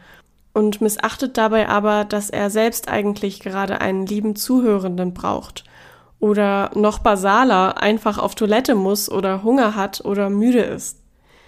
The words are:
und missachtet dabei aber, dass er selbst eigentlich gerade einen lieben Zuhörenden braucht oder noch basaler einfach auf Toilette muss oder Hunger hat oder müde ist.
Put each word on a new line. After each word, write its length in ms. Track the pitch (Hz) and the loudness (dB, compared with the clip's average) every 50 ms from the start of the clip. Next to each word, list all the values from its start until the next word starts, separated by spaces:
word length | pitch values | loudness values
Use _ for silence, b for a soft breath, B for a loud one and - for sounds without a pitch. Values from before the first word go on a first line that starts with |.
| B B B B B B B _ _ _ - | B B B B B B B _ _ _ 0
und 260 | 214 214 214 208 - | 0 2 2 2 0
missachtet 560 | 226 214 208 - - 220 - - 277 262 262 | 0 0 0 0 -4 -6 -4 -2 -6 -4 0
dabei 320 | - 220 220 220 226 208 - | 0 0 2 2 2 2 2
aber, 380 | - 208 202 214 208 208 208 | 2 0 2 2 0 0 0
dass 240 | 208 214 208 208 - | -2 -2 -4 -4 -4
er 180 | - 208 202 208 | -4 -2 -2 -2
selbst 400 | 196 214 220 233 226 - - - | 0 2 0 0 0 -4 -6 -4
eigentlich 520 | - 208 202 208 202 202 - 196 190 - | -2 -2 0 -2 -4 -2 -4 -8 -8 -8
gerade 420 | - 190 190 196 196 196 202 - - | -10 -8 -6 -4 -4 -4 -4 -2 -2
einen 240 | 190 190 190 190 | -2 -2 -2 -2
lieben 300 | 190 208 208 208 220 208 | -4 -4 -2 -2 -4 -4
Zuhörenden 760 | 208 - - 254 254 247 226 208 196 190 185 180 180 180 180 180 | -4 -4 0 0 2 2 2 2 0 0 -4 -4 -4 -4 -4 -6
braucht 520 | - - 185 - - - - - - - B B B B B B B B B B B | -6 -4 -4 -4 -4 -6 -10 -16 -18 -18 B B B B B B B B B B B
oder 520 | - 208 208 208 208 202 196 196 196 - - | 0 2 2 2 2 2 2 0 -2 -2 0
noch 260 | 214 208 208 214 - | 2 2 2 2 2
basaler 840 | - 233 208 190 185 196 196 226 262 262 214 185 185 190 - - - | 2 2 2 2 2 2 4 4 4 4 4 4 4 2 0 0 2
einfach 340 | 202 214 220 - 220 202 | 2 2 2 0 -2 -2
auf 180 | - 220 202 - | -2 -2 -4 -2
Toilette 400 | - 226 202 214 226 262 - 262 | -2 0 2 2 2 2 2 2
muss 360 | 202 190 190 202 208 - - | 2 2 0 0 0 -2 -4
oder 320 | - 190 190 190 190 190 202 | -4 -2 -2 0 -2 0 0
Hunger 320 | 226 247 269 240 208 214 | 2 4 4 4 2 0
hat 280 | 214 196 202 - - - | -2 -4 -4 -6 -8 -6
oder 280 | - 196 202 202 196 | -4 -2 0 0 0
müde 320 | 202 202 214 247 247 233 202 | 0 2 2 4 4 4 2
ist. 380 | - - - - - - - _ b b b b b b b b | 0 -2 -8 -10 -12 -14 -16 _ b b b b b b b b